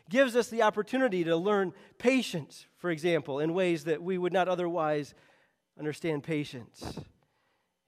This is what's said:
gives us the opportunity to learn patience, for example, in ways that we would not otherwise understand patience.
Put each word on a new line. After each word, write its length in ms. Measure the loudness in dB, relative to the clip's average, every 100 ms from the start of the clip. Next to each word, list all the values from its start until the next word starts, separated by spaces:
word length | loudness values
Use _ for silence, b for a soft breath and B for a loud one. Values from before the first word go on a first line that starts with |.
| 0
gives 260 | 2 4 2
us 120 | 0
the 140 | 2
opportunity 640 | 2 2 0 2 2 2 2
to 100 | 2
learn 380 | 2 2 0 B B -2
patience, 680 | 2 2 0 -6 -8 -14 -20 _
for 120 | -6
example, 500 | -2 0 0 0 -2
in 140 | 0
ways 300 | 0 0 0 -2
that 160 | -2
we 160 | -2 -2
would 160 | 0
not 140 | 2 2
otherwise 640 | 0 -2 -2 0 -2 -4 b b b b b _ -10
understand 460 | -8 -6 -4 -4
patience. 760 | -4 -4 -6 -12 -16 -14 -14 -12 -16 _ _ _ _ _ _ _